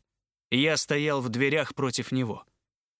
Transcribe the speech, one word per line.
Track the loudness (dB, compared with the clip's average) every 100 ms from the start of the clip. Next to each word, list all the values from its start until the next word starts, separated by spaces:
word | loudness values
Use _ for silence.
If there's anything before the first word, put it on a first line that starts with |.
| _ _ _ _ -2
Я | 2 2 2
стоял | 0 0 0 0
в | 0
дверях | 0 2 2 -2
против | -2 -2 -2 -2
него. | -2 -2 -6 -14 _ _ _ _ _